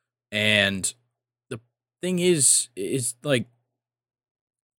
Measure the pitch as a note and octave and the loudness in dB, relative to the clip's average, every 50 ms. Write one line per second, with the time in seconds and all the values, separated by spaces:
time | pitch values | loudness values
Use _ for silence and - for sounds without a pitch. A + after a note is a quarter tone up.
0 | _ _ _ _ _ - - G#2 G#2 G#2+ G#2+ G#2 G2+ G2 G2 G2 F2 - - _ | _ _ _ _ _ -8 -6 -2 0 2 2 2 2 2 0 -4 -6 -8 -10 _
1 | _ _ _ _ _ _ _ _ _ - B2+ A#2 _ _ _ _ _ _ _ _ | _ _ _ _ _ _ _ _ _ -16 -16 -16 _ _ _ _ _ _ _ _
2 | - F3+ F#3 F3 F3 F3+ F3+ D#3 C3 - - - - - - - G2 F2 G2 C3+ | -6 -4 -2 0 2 2 4 4 4 4 2 2 0 -4 -8 -8 -6 -4 -4 -4
3 | A#2+ - - _ - D3 C#3+ B2 - _ _ _ _ _ _ _ _ _ _ _ | -4 -6 -10 _ -4 0 0 0 -2 _ _ _ _ _ _ _ _ _ _ _
4 | _ _ _ _ _ _ _ _ _ _ _ _ _ _ _ | _ _ _ _ _ _ _ _ _ _ _ _ _ _ _